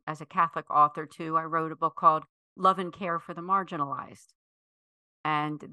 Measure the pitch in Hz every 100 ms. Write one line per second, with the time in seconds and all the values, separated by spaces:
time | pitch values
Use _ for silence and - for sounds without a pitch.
0 | - 156 151 190 165 160 - 151 147 156
1 | 151 - 165 160 160 160 160 156 160 -
2 | 170 156 - _ _ - 185 185 180 -
3 | 190 170 - 165 175 196 180 170 143 131
4 | - - - _ _ _ _ _ _ _
5 | _ _ 151 151 151 151 147